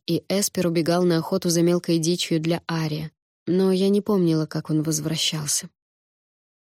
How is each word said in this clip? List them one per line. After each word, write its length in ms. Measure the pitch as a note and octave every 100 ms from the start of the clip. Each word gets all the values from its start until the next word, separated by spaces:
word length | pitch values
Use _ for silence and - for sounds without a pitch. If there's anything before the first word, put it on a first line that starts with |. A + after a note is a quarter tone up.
| -
и 160 | E3 -
Эспер 380 | G3 G3+ - F3
убегал 380 | E3 D#3 E3+
на 120 | F3+ E3
охоту 320 | E3 F#3+ F#3
за 140 | E3+
мелкой 360 | E3+ F3 - E3
дичью 400 | D#3 F3 - E3
для 220 | D#3+ E3+ -
Ария, 420 | E3 D#3+ D3+ D#3 - _ _ -
но 260 | F3+ F#3+
я 160 | F#3 G3
не 140 | G3+
помнила, 420 | G3 G3+ F3 D#3+
как 240 | D#3 D#3+ -
он 140 | D#3
возвращался. 880 | D#3 D3+ D3+ D#3+ - D#3+ D3 - F3 _ _ _ _ _ _ _ _ _